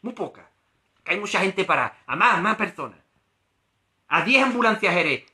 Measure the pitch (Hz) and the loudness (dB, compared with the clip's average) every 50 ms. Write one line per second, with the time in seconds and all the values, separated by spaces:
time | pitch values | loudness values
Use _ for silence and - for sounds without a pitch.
0 | - 247 - 220 170 - - 92 - _ _ _ _ _ _ _ _ _ _ _ | -12 -12 -8 -8 -8 -10 -10 -14 -20 _ _ _ _ _ _ _ _ _ _ _
1 | - - 170 202 208 196 - 185 190 196 190 196 175 - 147 139 123 - - - | -6 -4 -4 -4 -4 -2 -2 0 0 0 0 -2 0 0 0 0 0 -4 -6 -12
2 | _ - 127 170 208 240 226 170 180 208 208 - 208 180 - - 139 113 - - | _ -8 -2 2 2 2 2 2 0 0 -2 -2 -4 -6 -6 -8 -12 -12 -12 -18
3 | _ _ _ _ _ _ _ _ _ _ _ _ _ _ _ _ _ _ _ _ | _ _ _ _ _ _ _ _ _ _ _ _ _ _ _ _ _ _ _ _
4 | _ - 147 165 160 220 269 262 269 262 226 240 226 220 208 208 208 185 175 175 | _ -2 0 0 2 4 4 4 4 2 2 2 2 2 2 2 0 0 2 2
5 | 156 156 135 - - _ | 0 0 -2 -4 -6 _